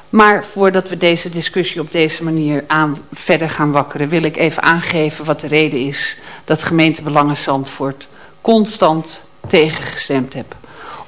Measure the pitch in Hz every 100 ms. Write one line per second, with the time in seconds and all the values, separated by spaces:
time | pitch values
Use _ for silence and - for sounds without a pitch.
0 | - 214 208 202 - - 196 185 185 175
1 | 175 170 180 170 156 - 175 170 156 170
2 | 160 156 165 160 151 147 - 156 156 139
3 | - - - 165 160 - 147 143 139 147
4 | 143 170 156 151 160 - 151 165 170 170
5 | 156 - 156 147 151 151 156 147 139 143
6 | - - - - - 156 - 165 160 151
7 | 151 147 147 143 - 139 135 - 139 135
8 | - - - - - 226 208 - 175 156
9 | 160 - - - - 185 156 156 - -
10 | - 139 127 139 110 - - - - -